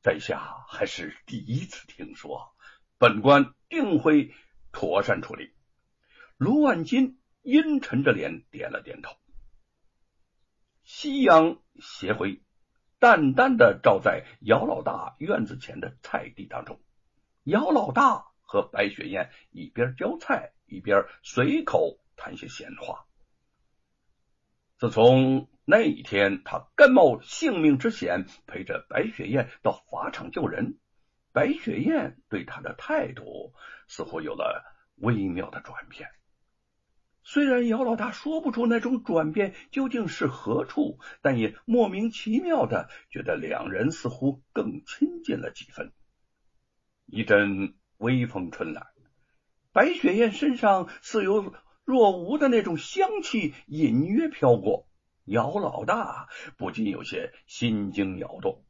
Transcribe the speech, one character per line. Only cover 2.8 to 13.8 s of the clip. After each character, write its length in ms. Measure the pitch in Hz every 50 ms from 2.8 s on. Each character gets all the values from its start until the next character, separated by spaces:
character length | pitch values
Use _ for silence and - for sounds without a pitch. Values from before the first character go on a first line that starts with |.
| _ _ _
本 240 | _ 123 120 107 110
官 320 | 104 139 143 139 139 - _ _ _
定 320 | _ 339 330 - 208 170 151
会 340 | - 160 151 147 135 - - - _ _ _ - - -
妥 320 | - - 101 82 85 98 101
善 180 | - 101 87
处 140 | - - -
理。” 180 | - - - _ _ _ _ _ _ _ _ _ _ _ _ _ _ - _ _
罗 240 | _ 131 185 262 302
万 240 | 302 269 202 165 160
金 340 | 160 - 269 262 254 - _ _ _ _ _
阴 400 | _ 277 254 302 311 311 294 262
沉 220 | - - - 127 143
着 100 | 143 113
脸 320 | 92 73 73 82 82 _ _
点 220 | - - - -
了 100 | - -
点 200 | - - - -
头。 100 | - - - _ _ _ - - - - _ _ _ _ _ _ _ _ _ _ _ _ _ _ _ _ _ _ _ _ _ _ _ _ _ _ _
夕 360 | _ - - - 294 269 277
阳 360 | 254 202 170 160 160 170 - - _ _ _ -
斜 320 | - - - - - 90 104
晖 280 | - 92 101 - - _ _ _ _ _ _ _ _ _ _ _ _
淡 340 | - 240 220 170 151 135 131
淡 240 | - 254 269 254
地 220 | 226 123 104 98 -